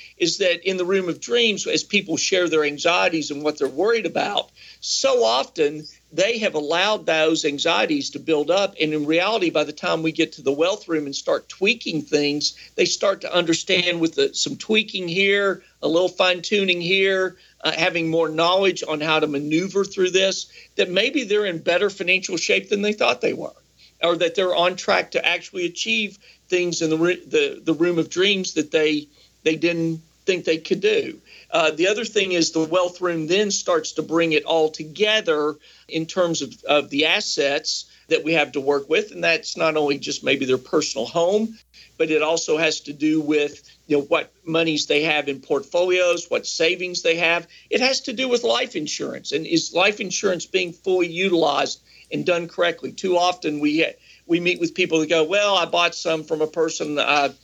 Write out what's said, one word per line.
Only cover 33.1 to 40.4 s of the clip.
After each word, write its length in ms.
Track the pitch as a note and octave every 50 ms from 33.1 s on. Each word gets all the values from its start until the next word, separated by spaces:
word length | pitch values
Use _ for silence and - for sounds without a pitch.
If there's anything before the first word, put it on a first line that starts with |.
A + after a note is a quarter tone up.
| E3+ E3 D#3
then 240 | D3+ F3+ G3+ G#3+ G3+
starts 420 | G3 - - F#3+ F3 D#3+ D#3 -
to 100 | - D#3+
bring 300 | C#3+ D3 D#3 E3+ E3+ E3
it 120 | D#3 D3 -
all 260 | - E3 E3 D#3 D#3
together 840 | D#3 - D#3 D#3 D3 - G#3 G#3+ G#3+ G#3+ - F3 D#3 D3+ D3 D3+ D3+ - _ - - - _ -
in 180 | - D#3+ D#3+
terms 360 | E3 - F#3 F3+ E3+ E3 D3
of, 120 | C#3+ A#2+ - - -
of 260 | - D3 D3 - -
the 160 | D3+ C#3 D#3
assets 840 | D#3+ F3+ G#3+ G#3 - - D3+ C#3+ C3+ C#3+ D#3 - - - - - - - - _ -
that 160 | D#3+ D#3 D3
we 80 | D#3
have 200 | E3 D#3 D3 C#3+
to 80 | - C#3+
work 280 | C3 C#3 C#3+ C#3 C#3 -
with. 220 | D#3 G#3 - -
And 100 | - F3
that's 340 | E3+ E3+ E3 D#3 - - -
not 200 | - E3 D#3+ D#3
only 220 | D#3 D3 C#3+ C#3+ C#3
just 260 | C3 D3 C#3 - -
maybe 220 | C3 C#3 C3+